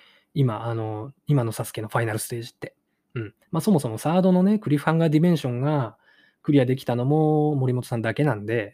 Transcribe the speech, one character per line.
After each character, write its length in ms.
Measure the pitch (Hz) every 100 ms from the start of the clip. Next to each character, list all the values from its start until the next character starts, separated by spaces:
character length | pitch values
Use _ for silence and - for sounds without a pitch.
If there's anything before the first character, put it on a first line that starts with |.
| _ _ _
今、 320 | 156 127 110
あ 100 | 117
の、 380 | 113 110 107 113 - -
今 180 | 143
の 80 | 117
サ 140 | - 117
ス 60 |
ケ 100 | -
の 60 | 107
フ 100 | 131
ァ 60 |
イ 20 | 117
ナ 80 |
ル 40 | 107
ス 100 | -
テ 100 | 120
ー 40 |
ジ 100 | 120
っ 40 | -
て。 160 | - - _ _ _
う 60 | 127
ん。 140 | 104 - _
ま 80 | 160
あ、 20 |
そ 100 | 208
も 100 | 175
そ 100 | 131
も 80 | 107
サ 160 | 151
ー 80 | 180
ド 100 | 185
の 100 | 180
ね、 160 | 190 214
ク 120 | 175
リ 80 | 143
フ 60 |
ハ 80 | 156
ン 60 | 165
ガ 100 | 165
ー 20 |
デ 80 | 151
ィ 20 |
メ 100 | 175
ン 60 | 160
シ 100 | 131
ョ 40 |
ン 100 | 120
が 380 | 139 151 113 - _ _ _ _
ク 120 | -
リ 80 | 143
ア 40 |
で 120 | 127 127
き 80 |
た 100 | -
の 100 | 120
も 520 | 127 151 156 151 151 147
森 180 | 127
本 80 | 123
さ 140 | - 117
ん 40 |
だ 140 | 113
け 80 | 113
な 80 | 147
ん 120 | 104 104
で、 260 | 117 104